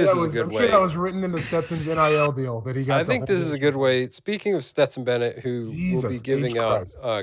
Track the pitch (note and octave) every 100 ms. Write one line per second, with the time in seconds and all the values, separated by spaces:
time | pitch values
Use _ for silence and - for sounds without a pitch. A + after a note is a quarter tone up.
0 | F3+ F3+ E3 D3+ D#3+ A3 - G#3+ F#3 D#3+
1 | F#3 F#3 F#3 E3+ - E3 D#3+ E3 D3+ D#3+
2 | D#3 D3+ D3 C3 C3 A#2 A#2+ C3 C3+ C#3
3 | E3 C3 C3 F#3+ E3 D3 C#3+ C3+ C3+ B2+
4 | B2+ - - G#3 G#3 F#3 C3 - C#3 -
5 | B2 B2 A#2+ - C3 B2 A2+ D3+ F3+ E3+
6 | B2+ B2 C3 C3+ C3 A#2 A2+ G#2 F2+ -
7 | B2+ G#2+